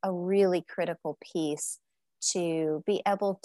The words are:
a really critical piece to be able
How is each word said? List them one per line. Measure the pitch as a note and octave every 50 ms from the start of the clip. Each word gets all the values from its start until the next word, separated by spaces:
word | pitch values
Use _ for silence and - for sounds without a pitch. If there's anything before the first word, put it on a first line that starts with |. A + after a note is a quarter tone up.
a | - F#3+
really | F3+ F3 F3+ F#3 G3 G3+ G3 F#3 F3+ E3+ - -
critical | - - E3+ F3 E3 - - D#3 D3+ - - -
piece | - E3+ D#3+ D3 D3+ D3 - - - - _ _ _ _ _ _ _ _ - -
to | - F#3 F3 E3 D#3+ D#3+ D#3+ D#3 D#3 D3+ -
be | G#3 G3+ - -
able | G3+ G3+ G3 G#3 G3 F#3+ -